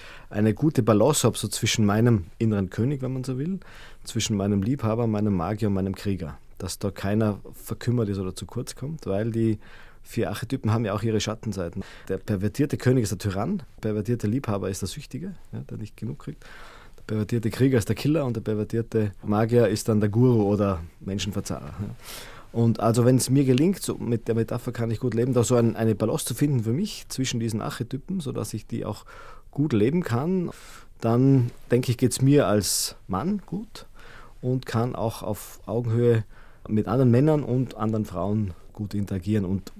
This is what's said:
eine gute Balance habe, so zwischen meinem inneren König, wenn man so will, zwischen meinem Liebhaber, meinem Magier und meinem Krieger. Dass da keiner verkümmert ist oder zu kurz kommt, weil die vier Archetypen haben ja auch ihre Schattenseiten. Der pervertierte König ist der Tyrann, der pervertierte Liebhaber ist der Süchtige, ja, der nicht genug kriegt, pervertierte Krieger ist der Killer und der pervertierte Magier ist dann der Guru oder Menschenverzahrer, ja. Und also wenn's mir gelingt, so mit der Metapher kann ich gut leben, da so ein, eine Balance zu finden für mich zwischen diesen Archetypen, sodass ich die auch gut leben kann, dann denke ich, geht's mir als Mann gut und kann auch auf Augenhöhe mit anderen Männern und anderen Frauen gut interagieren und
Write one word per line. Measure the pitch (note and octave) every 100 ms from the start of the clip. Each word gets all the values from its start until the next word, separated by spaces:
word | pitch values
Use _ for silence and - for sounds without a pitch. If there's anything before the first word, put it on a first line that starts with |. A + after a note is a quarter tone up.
| - - -
eine | G2+ G#2+ G#2
gute | D3+ D#3
Balance | A2+ G#2 B2 D3+ A#2+
habe, | -
so | G#2
zwischen | - A#2 - G#2
meinem | G#2 A#2+ A2 E2 -
inneren | A2+ G#2 F#2+
König, | - A#2+ C#3+
wenn | B2+
man | C3
so | B2+ B2+
will, | D#3 F#3+ - - - -
zwischen | - A2+ - G#2
meinem | G2+ G2+
Liebhaber, | G2+ C3+ A2 A2+ A#2
meinem | G#2+ G#2+ F#2+
Magier | E2 G#2 G#2+
und | G2
meinem | F#2+
Krieger. | F#2+ G2+ F#2+ D#2 D2+ - -
Dass | F2+ -
da | G2+
keiner | - G2 G#2+ A2 G2 -
verkümmert | - - G#2+ - A#2+ G#2+
ist | G2
oder | F#2
zu | F2+ F#2+
kurz | - C3+ -
kommt, | C3+ D#3+ -
weil | G2 A#2
die | A2+ A2+ G#2+ - - - -
vier | - - F2
Archetypen | G#2 A#2 C3+ A2
haben | A2+ A2+
ja |
auch | G2+
ihre | A2+ G#2+
Schattenseiten. | G#2 A2 A#2 F#2+ F2 F#2+ - - -
Der | F#2+
pervertierte | - G#2 G#2 - C#3+ B2
König | B2+ C3
ist | G#2+
der | F#2
Tyrann, | G#2 F#2 B2+ G3+ B2+ -
der | A2+
pervertierte | G#2+ G#2 A#2+ G#2
Liebhaber | B2 - G2+ G2
ist | G2
der | F#2+
Süchtige, | - - - F3+ F3+ -
ja, | A2+
der | C3+ A#2
nicht | G#2+ -
genug | A2+ C#3
kriegt, | - D3+ - - - - - - -
pervertierte | G#2+ G#2 A#2+ A2
Krieger | - C3+ B2+
ist | -
der | A2
Killer | C3+ D#3 C3+
und | A2+
der |
pervertierte | G#2+ G#2+ G#2+ A#2 A2+ A2+ G#2 -
Magier | G2+ G#2 A2+ A#2+ A2
ist | G#2+ -
dann | G#2+
der | G#2
Guru | G#2+ B2+ A#2
oder | G2 G2+ G2+ E2 E2 -
Menschenverzahrer, | - G2 G2+ G2 - C#2+ C#2 -
ja. | G#2 A#2+ - - - - -
Und | A2+ A#2 A2
also | A2 A#2
wenn's | A#2+ C3 -
mir | C3+
gelingt, | C3+ B2 E3+ G3
so | - G#2
mit | A2+ A#2 -
der | A2+
Metapher | A2 A#2 -
kann | A#2 A2+
ich | A2
gut | B2+
leben, | A2+ B2+
da | B2
so | A2 B2
ein, | A#2 G2+
eine | A2+
Balance | G#2 A2 D3+ -
zu |
finden | A#2+ D3 C3
für | A2
mich | B2+ G#3 - -
zwischen | - C3 B2
diesen | A2+ G#2+
Archetypen, | G2 - A#2 C3 - F#3+
sodass | C3+ A#2+ A2
ich | A2 -
die | A2+ G2+
auch | G#2 - - - - -
gut | - D3+
leben | G#2+ A2 F3
kann, | E3+ A#2+ D#3 F#3+ E3+ - - - - -
dann | A2+ A#2+ C3+ C3+ A#2+ - -
denke | B2 B2+
ich, | A#2
geht's | B2 -
mir | C3 C#3+ F#2+
als | G#2 F#2+ - - - -
Mann | F#2 D#3 G#3 -
gut | F#3 A#3 - - - - - - -
und | B2+ C3 -
kann | A2+ B2 -
auch | A2 -
auf | - G#2 - - -
Augenhöhe | A2 A#2+ A2+ A#2+ A2+ - - - - -
mit | G#2+ -
anderen | B2 C3
Männern | A#2 D3+ D3+
und | B2 B2+ B2 -
anderen | G#2+ A2 G#2
Frauen | F2 F#2+ G#2+ G2+ E2+ -
gut | - G#2
interagieren | G2+ G2+ F#2+ G2+ G#2+
und | F2+ G2 - -